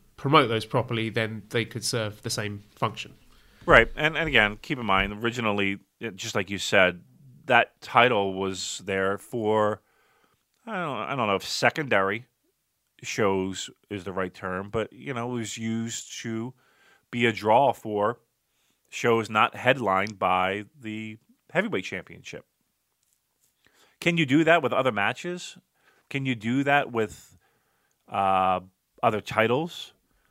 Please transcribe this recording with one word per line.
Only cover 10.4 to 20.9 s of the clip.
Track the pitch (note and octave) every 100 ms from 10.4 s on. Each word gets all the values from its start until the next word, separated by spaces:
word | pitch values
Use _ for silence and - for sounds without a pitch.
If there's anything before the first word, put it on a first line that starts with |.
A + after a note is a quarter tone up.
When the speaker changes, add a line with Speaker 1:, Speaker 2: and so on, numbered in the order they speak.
| _ _ A#3
Speaker 2:
I | G#3
don't, | E3 A#2+
I | G#2+ C3+
don't | A2
know | F#2+
if | -
secondary | - B2 - C#3+ G#2+ G2 G#2+ B2+ _ _ _ _ _ _ _
shows | - - G#2 G2 F#2+ F#2 - - -
is | G#2
the | F2+
right | F#2 F#2
term, | - F#2+ F#2 G2+
but, | A2+ G#2+
you | A2+ C#3
know, | B2+ A#2+
it | B2
was | G#2+ -
used | A2+ A2+ A2+ A2+ - -
to | A#2+ A2 A#2 - _ _ _ _ _
be | A#2+ A#2+
a |
draw | G2+ G#2 A2+ C#3
for | A2+ A2+ G#2 G#2 B2 _ _ _ _ _ _ _
shows | - B2 A2+ G#2+
not | A2 A#2 -
headlined | B2+ C3+ G#2+ F#2+ G#2 G2+
by | F#2+ F#2 F#2 G2+ G#2 D3
the | A2+